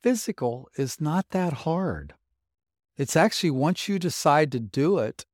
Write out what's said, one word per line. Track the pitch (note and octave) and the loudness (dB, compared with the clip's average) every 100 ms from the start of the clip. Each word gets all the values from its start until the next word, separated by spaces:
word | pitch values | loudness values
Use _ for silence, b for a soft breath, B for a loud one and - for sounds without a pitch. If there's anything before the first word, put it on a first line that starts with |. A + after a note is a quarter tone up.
physical | A#3+ B3 - C3+ B2 A#2+ C3 - | 0 0 -2 -4 -4 -4 -8 -4
is | C3+ - | -4 -2
not | D3+ E3+ - | -2 -2 -2
that | F#3 F3+ | -2 -2
hard. | C#3 - E3+ F#3 E2+ D2 - _ _ _ _ _ _ _ - | -2 -2 -2 -2 -4 -8 -18 _ _ _ _ _ _ _ -6
It's | C#3 D#3 | -2 2
actually, | G3+ - F3 | 2 2 0
once | C3 C#3+ F3+ - | 2 2 0 -2
you | G3 | -2
decide | E3+ - D#3 D3 D#3 | -2 0 4 4 4
to | B2+ | 0
do | A2 - D3 F#3+ | -4 0 2 2
it | A2+ - - | 0 -6 -16